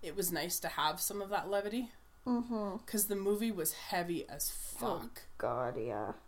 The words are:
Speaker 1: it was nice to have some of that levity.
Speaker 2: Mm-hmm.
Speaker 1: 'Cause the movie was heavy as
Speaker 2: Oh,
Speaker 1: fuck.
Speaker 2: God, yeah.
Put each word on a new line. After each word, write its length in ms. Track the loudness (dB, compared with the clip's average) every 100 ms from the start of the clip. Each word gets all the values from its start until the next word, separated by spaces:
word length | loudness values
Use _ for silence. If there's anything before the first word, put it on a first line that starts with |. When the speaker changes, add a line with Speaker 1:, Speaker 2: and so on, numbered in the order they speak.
Speaker 1:
it 120 | -4 0
was 140 | 0
nice 260 | 2 0 0
to 80 | 0
have 320 | 2 2 4
some 200 | -2 -2
of 60 | 0
that 200 | 0 2
levity. 400 | 2 2 -2 -4 -8 -20 -10 0
Speaker 2:
Mm-hmm. 500 | 0 2 -2 -2 -4 -2
Speaker 1:
'Cause 200 | 2 2
the 100 | 2
movie 340 | 4 4 2
was 200 | 2 0
heavy 540 | -2 -2 0 2 -2 -2
as 240 | -4 -4 -2 -6 -4
Speaker 2:
Oh, 160 | -2 -2
Speaker 1:
fuck. 220 | -4 -10 -12 -2
Speaker 2:
God, 380 | 0 2 0 0
yeah. 340 | -2 -2 -2 -6